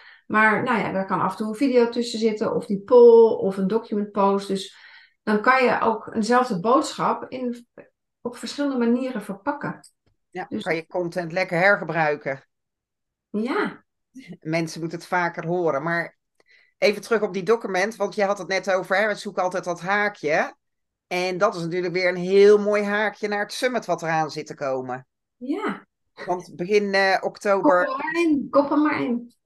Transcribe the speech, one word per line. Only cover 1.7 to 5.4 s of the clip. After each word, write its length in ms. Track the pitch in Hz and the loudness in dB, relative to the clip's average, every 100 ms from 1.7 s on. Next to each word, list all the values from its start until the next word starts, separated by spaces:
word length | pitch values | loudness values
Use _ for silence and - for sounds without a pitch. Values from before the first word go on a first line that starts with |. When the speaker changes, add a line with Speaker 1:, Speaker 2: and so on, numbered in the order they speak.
| 247 233 | 4 4
Speaker 1:
tussen 300 | 240 233 220 | 2 -4 -2
zitten. 360 | 226 208 214 - | 0 0 -2 -2
Of 100 | - | -2
die 160 | 196 | -6
poll 540 | - 247 240 226 226 - | 6 10 12 10 8 4
of 200 | 190 190 | -2 -2
een 100 | 190 | 0
document 440 | 220 - 208 202 | -2 -2 -4 -4
post. 360 | - 196 196 196 | 0 2 2 -2
Dus 300 | 196 - - - - - _ | -6 -8 -16 -20 -20 -20 _
dan 180 | - 208 | -2 0